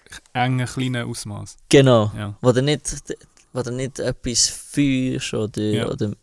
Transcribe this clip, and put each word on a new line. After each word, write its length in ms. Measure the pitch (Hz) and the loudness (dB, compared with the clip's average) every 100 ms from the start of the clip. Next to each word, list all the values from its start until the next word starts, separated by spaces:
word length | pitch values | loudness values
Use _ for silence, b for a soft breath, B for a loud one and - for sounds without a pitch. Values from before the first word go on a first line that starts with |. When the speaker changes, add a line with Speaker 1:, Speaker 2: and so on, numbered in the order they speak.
| - - _ | -20 -20 _
Speaker 1:
engen, 340 | 127 127 127 123 | -2 0 0 -2
kleinen 420 | 131 127 123 120 | -4 -2 -2 -6
Ausmaß. 480 | 117 110 101 101 - - | -8 -10 -10 -12 -12 4
Speaker 2:
Genau. 440 | 143 131 117 104 110 | 6 8 6 4 -2
Speaker 1:
Ja. 200 | 104 104 | -8 -2
Speaker 2:
Wo 100 | 127 | 2
du 80 | 123 | 2
nicht, 520 | 143 147 - - - - _ _ _ | 2 -2 -4 -8 -10 -12 _ _ _
wo 80 | 127 | -8
du 80 | 120 | -6
nicht 280 | 123 135 - | -6 -8 -4
etwas 500 | 123 123 131 117 - | -4 -4 -4 0 -2
fühlst 840 | - - - 143 131 127 127 - | -2 -6 0 2 2 0 -4 -4
oder, 300 | 120 107 - | -4 -4 -2
Speaker 1:
Ja. 240 | 107 117 120 | -2 0 -2
Speaker 2:
oder, 200 | - 104 101 | -2 -4 -4